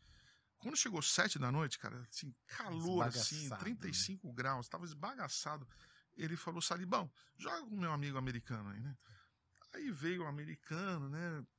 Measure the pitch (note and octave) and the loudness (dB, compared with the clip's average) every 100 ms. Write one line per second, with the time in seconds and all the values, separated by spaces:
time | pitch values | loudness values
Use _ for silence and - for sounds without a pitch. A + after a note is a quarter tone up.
0 | - - - - _ _ A#3 D4+ B3+ E3+ | -20 -20 -20 -20 _ _ 0 2 4 2
1 | - - - D3 B2+ C#3+ D3 - G#2+ A#2+ | 4 6 6 4 2 2 2 -2 -6 -8
2 | A#2 - C#3+ - - - G#3+ D#3+ E3 F3+ | -8 -8 -8 -12 -10 -6 -2 0 4 6
3 | B2+ A#2+ - D3+ C#3+ G2 G#3 A#3+ F#3 F2+ | 6 4 2 0 -4 -2 -2 -2 0 2
4 | - F#3+ D#3 A#2+ C3 C3 A#2+ F3 F3 D3 | 0 -2 -6 0 2 0 -2 -6 -6 -6
5 | G3 C4 D#3 - D3 D3+ B2+ - - - | -6 -4 -2 -2 -2 -4 -8 -16 -20 -20
6 | _ - D#3+ E3+ E3+ E3 - E3+ F#3 A#3 | _ -4 -2 -2 -2 0 0 0 2 2
7 | D#3 - - - - E4 A#3+ G#3 E3+ D3 | 2 -6 -20 -8 -4 -4 -2 0 2 2
8 | C#3+ C3+ C3 A#2 - A2+ G2+ G2+ C#3 B2+ | 2 0 0 -2 -2 -4 -4 -4 -6 -8
9 | - G#2 - _ _ _ - - C#4+ D3 | -14 -20 -20 _ _ _ -12 -6 -4 -2
10 | E3 F3+ D#3 D3 D3+ D3+ - D#3+ G3 E3+ | -2 -2 -2 -4 -6 -10 -6 -2 0 0
11 | C#3 D#3 F3 D3+ - | -2 -2 -2 -4 -8